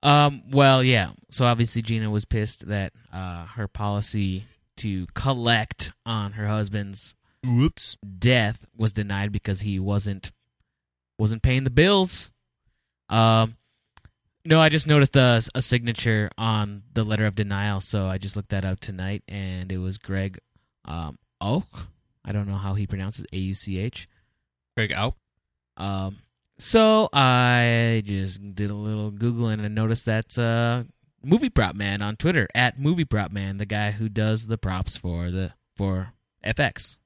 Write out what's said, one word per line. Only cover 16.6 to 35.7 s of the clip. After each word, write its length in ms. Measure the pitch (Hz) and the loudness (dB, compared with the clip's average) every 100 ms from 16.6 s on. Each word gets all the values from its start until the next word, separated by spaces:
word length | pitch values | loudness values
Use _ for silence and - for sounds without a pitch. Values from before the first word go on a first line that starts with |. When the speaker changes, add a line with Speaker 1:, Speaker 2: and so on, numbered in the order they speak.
| 104 101 104 | -2 -6 -8
Speaker 1:
the 120 | - 107 | -4 0
letter 200 | 107 107 | 2 0
of 100 | 101 | 0
denial, 440 | 101 101 104 98 | -2 -2 -2 -2
so 280 | - 107 95 | -2 -2 -2
I 100 | 92 | -4
just 180 | 98 104 | -6 -8
looked 140 | 101 | -4
that 160 | 98 95 | -4 -2
up 140 | 92 | -4
tonight, 420 | - 92 92 104 - | -8 -8 -6 -8 -10
and 420 | 101 95 92 92 | -10 -8 -8 -6
it 60 | 92 | -6
was 200 | 92 98 | -4 -6
Greg, 420 | - 98 95 92 _ _ _ _ | -6 -4 -4 -6 _ _ _ _
um, 340 | - 80 80 65 _ _ | -12 -10 -10 -12 _ _
Auk. 480 | 98 139 - - - _ _ _ - | -4 -2 -4 -12 -18 _ _ _ -6
I 60 | |
don't 140 | 104 101 | -4 -4
know 100 | 98 | -6
how 160 | 98 | -4
he 120 | 98 101 | -4 -4
pronounces 400 | 98 95 107 - | -4 -6 -10 -10
A 60 | 95 | -6
U 160 | 95 | -4
C 260 | 95 - 92 | -4 -6 -4
H. 300 | 107 - - _ _ _ _ _ _ - | -6 -8 -18 _ _ _ _ _ _ -4
Speaker 2:
Greg 160 | 110 | -4
Auk. 240 | - 110 - _ _ _ _ _ - | -2 -4 -6 _ _ _ _ _ -12
Speaker 1:
Um, 400 | 98 98 95 98 _ _ _ _ | -6 -4 -6 -8 _ _ _ _
so 500 | - 226 220 220 220 | 2 4 6 6 4
I 880 | 143 131 123 123 123 117 117 117 113 104 | 4 4 6 4 4 4 2 2 0 -2
just 500 | 98 95 92 101 95 | -4 -4 -8 -14 -6
did 140 | 104 | -6
a 40 | 104 | -4
little 360 | 107 107 107 | -6 -4 -6
Googling 520 | 101 117 117 117 107 | -2 -2 0 -2 -2
and 100 | 104 | -2
noticed 320 | 107 110 113 - | -2 0 0 0
that, 320 | 110 113 - | -2 -2 -2
uh, 460 | 117 117 117 123 120 _ _ _ | 0 2 0 0 -4 _ _ _
Movie 260 | 131 202 269 | 2 2 4
Prop 260 | - 101 101 | 2 0 0
Man 280 | 101 101 | -4 -2
on 140 | 104 107 | -4 -2
Twitter, 300 | 165 175 104 | 0 0 0
at 240 | - 123 131 | 0 0 0
Movie 260 | 139 175 151 | -2 0 0
Prop 260 | 107 98 | 0 -2
Man, 260 | 101 98 98 | -4 -6 -6
the 80 | 101 | -4
guy 240 | 104 104 | -2 -2
who 180 | 104 110 | -2 -4
does 360 | 104 107 110 110 | -2 0 0 -2
the 140 | 113 | -4
props 360 | 95 92 92 - | -2 -4 -4 -6
for 360 | 90 85 87 | -6 -4 -4
the, 220 | 90 92 - _ | -4 -6 -8 _